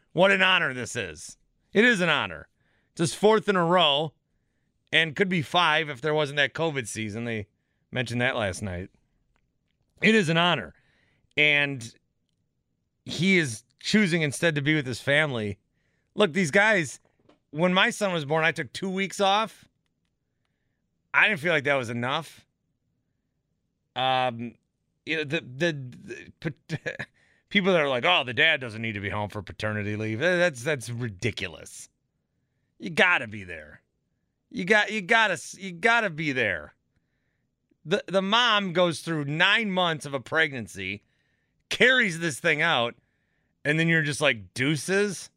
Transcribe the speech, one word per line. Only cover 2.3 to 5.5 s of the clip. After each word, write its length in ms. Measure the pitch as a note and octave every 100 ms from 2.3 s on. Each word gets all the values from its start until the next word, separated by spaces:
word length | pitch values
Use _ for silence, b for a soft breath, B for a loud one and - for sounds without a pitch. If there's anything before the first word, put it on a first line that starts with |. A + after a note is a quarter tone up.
| D#2 - _ _ _ _
It's 40 | -
his 160 | B2
fourth 340 | - G#3 A3 -
in 60 |
a 100 | F#3+
row, 480 | E3 F3+ D#3+ C#3+ D#3 - _ _ _ _ _ _ _
and 220 | D3+ D#3+
could 140 | C3+ F#3+
be 140 | F3+
five 460 | C3